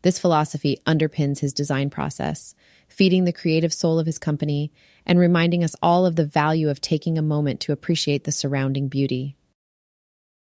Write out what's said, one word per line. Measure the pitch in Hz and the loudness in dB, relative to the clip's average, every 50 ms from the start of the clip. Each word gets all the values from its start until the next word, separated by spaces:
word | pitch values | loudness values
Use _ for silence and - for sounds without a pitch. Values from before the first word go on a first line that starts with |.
This | - 180 180 - | 2 2 0 2
philosophy | - 180 165 151 151 151 - 147 - 147 135 - _ | 2 2 4 4 2 0 -4 -4 -2 -2 -2 -2 _
underpins | - 160 156 156 151 - - 151 139 143 135 | 0 0 2 2 0 0 -2 -2 -2 0 -2
his | - 139 139 | -4 -4 -2
design | - 143 139 147 135 139 143 | -4 -4 -2 -2 -2 -2 -4
process, | - - - 147 - - - - 156 - - - - _ _ _ _ _ _ _ | -4 -4 -6 -6 -4 -4 -4 -6 -6 -6 -10 -14 -16 _ _ _ _ _ _ _
feeding | - - 196 190 175 185 185 | -2 2 2 4 4 4 2
the | 175 170 | 0 -2
creative | - - 170 160 160 160 165 - | -2 -2 0 0 2 0 0 -2
soul | - - 170 160 165 | -2 0 0 0 0
of | 160 | 0
his | 160 156 - | -2 -4 -4
company | - - 151 143 - 151 147 143 147 151 _ _ _ _ _ _ _ | -4 -4 -2 -2 -2 -2 -2 -2 -4 -6 _ _ _ _ _ _ _
and | - - 175 | 2 4 4
reminding | 180 170 180 170 165 170 175 175 170 | 4 4 4 4 2 2 2 2 0
us | 160 - - - | -2 -2 0 2
all | 170 170 180 185 | 2 4 4 4
of | 185 165 | 2 2
the | 165 160 | 2 0
value | 147 - 156 147 151 160 160 156 151 | 0 2 0 2 2 2 0 0 0
of | 143 139 | -2 -4
taking | - - 165 151 - 170 160 160 | -2 -2 -2 -2 -2 -2 -2 -2
a | 156 | 0
moment | 151 151 147 147 143 - - | 0 0 0 0 -2 -2 -4
to | - - 147 | -4 -4 -4
appreciate | 139 - - 170 156 - - 143 143 _ | -4 -2 -4 -2 -2 0 -2 -2 -2 _
the | - 156 | -4 -6
surrounding | - - 143 139 139 135 135 135 139 139 135 | -4 -4 -2 -2 -2 -2 -2 -2 -2 -4 -4
beauty. | 135 135 139 135 131 127 131 143 139 _ _ _ _ _ _ _ _ _ _ _ _ _ _ _ _ _ _ _ _ _ _ _ | -2 -2 -2 -2 -2 -4 -6 -8 -12 _ _ _ _ _ _ _ _ _ _ _ _ _ _ _ _ _ _ _ _ _ _ _